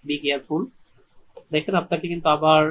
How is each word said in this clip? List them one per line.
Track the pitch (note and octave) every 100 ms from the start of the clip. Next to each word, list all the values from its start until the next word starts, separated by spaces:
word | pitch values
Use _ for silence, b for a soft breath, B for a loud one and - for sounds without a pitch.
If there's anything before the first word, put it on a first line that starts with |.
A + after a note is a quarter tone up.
| C#3
be | D3
careful। | C#3+ C#3 - D3+ A#3 _ _ _ _ - _ - _
দেখেন | D3+ D3+ F#3+
আপনাকে | F3 E3 E3+
কিন্তু | E3+ D#3+ D3+
আবার | D#3 D#3 D#3